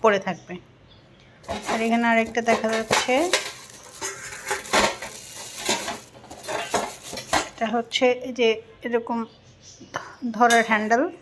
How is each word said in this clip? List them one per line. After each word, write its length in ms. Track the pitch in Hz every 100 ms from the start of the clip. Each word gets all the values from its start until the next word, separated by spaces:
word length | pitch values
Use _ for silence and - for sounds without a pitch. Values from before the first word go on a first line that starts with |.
পড়ে 160 | 226 202 190
থাকবে। 260 | 170 - 180 - - - - - - - - - 214 -
আর 80 | 226 226
এখানে 200 | 233 233
আরেকটা 300 | 226 226 226 233
দেখা 180 | 220 220 226
যাচ্ছে, 380 | 220 - - 254 349 - - - - - - - - - - - - - - - 220 - - - - - - - - 466 508 - - - - - - - - - - - - - - - -
এটা 180 | - 226 233
হচ্ছে 300 | 233 - 254 247 247
এই 60 | 254
যে 100 | 233 220 - - 240
এরকম 320 | 233 233 233 226 - - - - - 196 - - - 247 214
ধরার 260 | 240 233 226
হ্যান্ডেল। 340 | 220 214 233 330 -